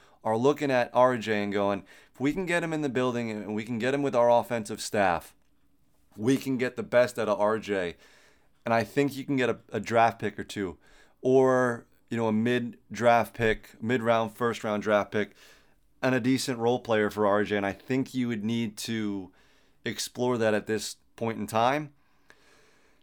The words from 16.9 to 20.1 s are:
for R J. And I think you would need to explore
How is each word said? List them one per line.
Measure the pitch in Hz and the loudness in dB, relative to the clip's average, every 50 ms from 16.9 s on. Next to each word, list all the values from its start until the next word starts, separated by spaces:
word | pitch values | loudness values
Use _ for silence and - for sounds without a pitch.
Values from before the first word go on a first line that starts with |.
| 110 107 104 101 | 0 2 2 0
for | 101 104 107 | 0 0 2
R | 98 101 107 104 | 2 2 2 0
J. | 90 104 | 0 0
And | 101 101 | 0 0
I | 98 | -2
think | 92 - - - 127 135 127 - - | -4 -6 -6 -4 -2 -2 -2 -4 -4
you | 131 123 | -4 -2
would | 117 117 104 101 | -2 -2 -4 -4
need | 110 117 117 117 107 107 | -2 -2 -2 -4 -4 -6
to | - - 117 113 110 107 104 101 98 92 90 _ _ _ _ _ _ _ _ _ _ - | -8 -8 -6 -4 -4 -2 -4 -4 -6 -8 -12 _ _ _ _ _ _ _ _ _ _ -10
explore | 120 107 - - - | -10 -8 -8 -10 -10